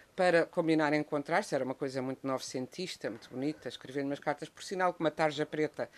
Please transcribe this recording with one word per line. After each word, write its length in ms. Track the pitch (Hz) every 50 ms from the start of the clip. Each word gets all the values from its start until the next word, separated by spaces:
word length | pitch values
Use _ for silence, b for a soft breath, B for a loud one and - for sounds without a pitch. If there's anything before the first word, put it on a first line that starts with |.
| b b -
para 300 | - 185 180 170 165 151
combinar 480 | - - 180 165 160 160 156 156 143
encontrar-se, 640 | 151 151 147 - 156 143 139 - 165 196 214 - 160
era 100 | 139 127
uma 100 | 127 131
coisa 280 | - 151 135 127 135
muito 240 | 127 131 131 - -
novecentista, 840 | 135 131 123 - - - 131 131 - - - 185 - - - - 127
muito 220 | 104 113 - -
bonita, 380 | - 127 135 151 151 - - 127
escrevia-lhe 380 | - - - 127 127 143 139 139
umas 100 | 143 135
cartas, 300 | - 156 143 - 160 -
por 140 | - -
sinal 300 | - - 202 185 185 180
com 100 | 175 -
uma 80 | 170 151
tarja 360 | 151 - 160 156 143 147 151
preta, 420 | - - 151 151 143 - - 120 - b